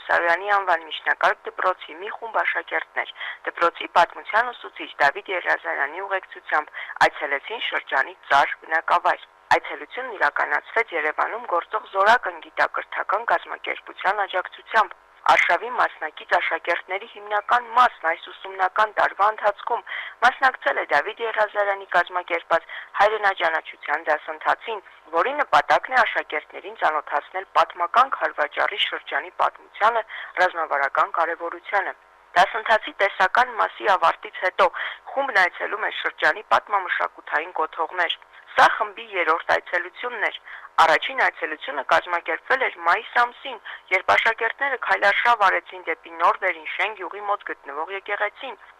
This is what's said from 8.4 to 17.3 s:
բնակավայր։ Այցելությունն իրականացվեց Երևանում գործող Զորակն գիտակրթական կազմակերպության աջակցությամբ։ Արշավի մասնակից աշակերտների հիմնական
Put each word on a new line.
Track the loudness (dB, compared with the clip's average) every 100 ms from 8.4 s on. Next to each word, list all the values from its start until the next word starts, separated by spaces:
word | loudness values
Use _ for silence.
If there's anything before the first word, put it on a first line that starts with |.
| 4 -2
բնակավայր։ | -2 -2 2 2 2 -2 -4 _ 0
Այցելությունն | 0 0 -12 -10 -10 -10 -2
իրականացվեց | -2 0 -2 -2 -2 -4 -2
Երևանում | -2 -4 -2 -4 -4 -2
գործող | -4 -2 -8 -6
Զորակն | 0 4 4 2 -10
գիտակրթական | -14 -2 -2 -2 -8 -8 -2 -2 0
կազմակերպության | -2 -2 -12 -8 -10 -10 -4 -2 -2
աջակցությամբ։ | -2 -4 -6 -12 -2 2 2 -2 _ _ 2
Արշավի | 4 4 0 -2
մասնակից | -2 -2 -2 -10 -10 -2
աշակերտների | 0 0 -4 -2 -2 -2 -10 -10
հիմնական | -16 -4